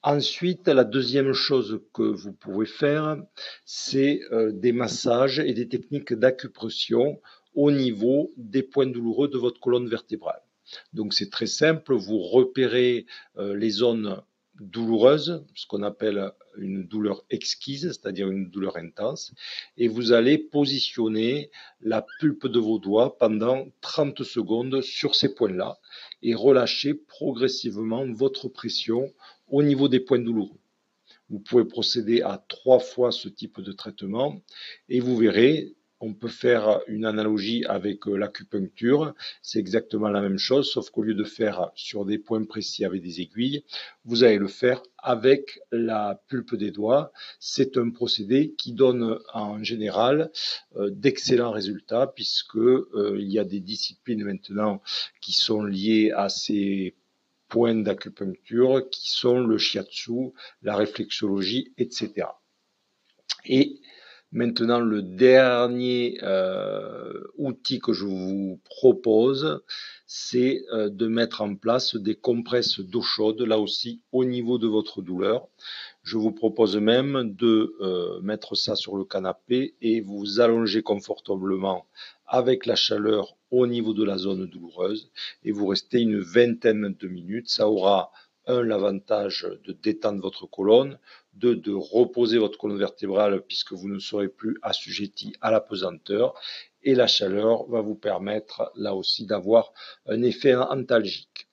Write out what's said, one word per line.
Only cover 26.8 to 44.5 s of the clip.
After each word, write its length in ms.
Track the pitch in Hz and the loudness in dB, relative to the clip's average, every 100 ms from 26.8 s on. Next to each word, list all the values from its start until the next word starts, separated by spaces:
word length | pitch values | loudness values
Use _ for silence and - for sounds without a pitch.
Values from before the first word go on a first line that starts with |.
| 143 | -4
progressivement 1120 | 147 _ - 147 120 127 - 123 101 110 113 135 | -4 _ -8 -6 0 -2 -2 -6 -6 -4 -4 -4
votre 340 | 110 135 135 127 | 0 -2 -2 -12
pression 640 | - 113 - - 113 131 _ - _ _ | -10 -8 -6 -2 -2 -2 _ -20 _ _
au 140 | 139 | 2
niveau 240 | 147 135 139 | 4 4 4
des 120 | 127 | 2
points 200 | 127 127 | 4 0
douloureux. 400 | 117 113 98 - _ _ _ _ _ _ _ | 2 -2 -4 -10 _ _ _ _ _ _ _
Vous 100 | 104 | -12
pouvez 260 | - 120 113 | 2 2 2
procéder 560 | - 107 123 104 117 | -2 -2 -2 2 2
à 220 | - 98 _ | 2 -6 _
trois 320 | - 131 127 | -6 6 6
fois 320 | - - 123 | 4 0 0
ce 160 | 117 101 | 0 -10
type 320 | - 160 - | -14 -14 -12
de 120 | 98 | -14
traitement 680 | 98 110 98 98 110 139 185 _ - - - _ | -12 -14 -12 -8 -4 -4 -4 _ -20 -20 -20 _
et 120 | 123 | -2
vous 180 | 123 123 | 0 4
verrez, 560 | 113 98 123 156 - - _ _ 110 | 4 6 6 4 -4 -14 _ _ -12
on 80 | |
peut 140 | 101 117 | -8 -10
faire 540 | - 123 117 107 104 - | -2 2 4 4 2 0
une 180 | 107 110 | -4 -2
analogie 580 | 107 107 107 101 120 | -2 0 -2 -2 -4
avec, 440 | 117 101 98 101 - | -2 -4 -4 -6 -4
euh, 100 | 101 | -2
l'acupuncture. 960 | 101 - 95 104 95 - 117 147 156 - - - | -4 -8 -8 -6 -6 -2 2 2 0 -8 -18 -16
C'est 180 | - 113 | -6 -6
exactement 500 | 95 110 - - 104 | 0 -2 -2 -4 0
la 100 | 101 | 0
même 180 | 98 95 | -2 -2
chose, 320 | - 131 139 | 0 0 0
sauf 200 | - 104 | -4 -6
qu'au 120 | - | -4
lieu 120 | 107 | -2
de 100 | 101 | -2
faire 480 | 104 - 107 92 87 - | -4 -2 -2 -2 -6 -6
sur 280 | - 107 | -12 -8
des 140 | 98 107 | -4 -6
points 260 | - 110 | -4 -4
précis 400 | 107 107 98 - | -4 -8 -8 -4
avec 180 | 98 92 | -4 -4
des 200 | 87 85 | -8 -10
aiguilles, 420 | 90 107 127 143 - - - _ | -10 -4 -4 -4 -10 -16 -16 _
vous 220 | 113 117 120 | -4 6 6
allez 120 | 104 | 6
le 120 | |
faire 340 | 98 | 0